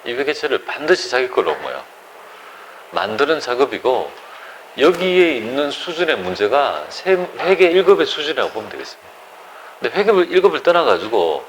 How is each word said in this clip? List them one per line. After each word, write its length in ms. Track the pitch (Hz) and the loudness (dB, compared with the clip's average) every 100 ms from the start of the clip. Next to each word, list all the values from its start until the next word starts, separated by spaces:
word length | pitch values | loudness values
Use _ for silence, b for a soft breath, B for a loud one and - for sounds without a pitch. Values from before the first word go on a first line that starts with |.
이 80 | 117 | -8
회계처를 500 | 123 139 147 151 123 | -4 -4 -4 -2 -2
반드시 440 | - - 151 180 - | -4 -8 0 0 0
자기 200 | 127 123 | -4 -2
걸로 260 | - 85 | -2 -2
뭐예요? 300 | 76 65 65 - - - - - B B B B B - | -4 -8 -12 -14 -20 -20 -20 -20 B B B B B -10
만드는 480 | 87 98 113 143 156 | -6 -4 -2 0 0
작업이고, 720 | 127 123 135 104 120 120 76 - B B B B - - | -2 0 0 0 0 0 -4 -12 B B B B -16 2
여기에 580 | 147 170 185 180 175 131 | 2 2 0 4 4 2
있는 340 | 110 135 147 | -4 -4 -4
수준의 460 | 135 175 165 170 117 | -4 -10 -4 -2 -2
문제가 680 | 92 92 101 135 131 78 76 | -4 -2 2 2 0 -2 -8
세-, 400 | - 185 185 180 - | -8 0 0 0 -6
회계 280 | 170 185 180 | 0 4 4
일 180 | 180 | 6
급의 220 | 180 185 156 | 6 4 2
수준이라고 440 | - 147 135 - | -2 -4 -2 -4
보면 200 | 113 104 | -6 -10
되겠습니다. 420 | 67 67 - - - - - - B B - | -12 -14 -18 -20 -20 -20 -20 -20 B B -8
근데 180 | 123 170 | -4 0
회계 140 | 208 196 170 | 2 2 2
일 100 | 175 | 4
급을 200 | 185 156 | 4 4
떠나가지고 840 | 170 170 143 90 104 110 82 69 | 2 4 4 2 2 2 2 0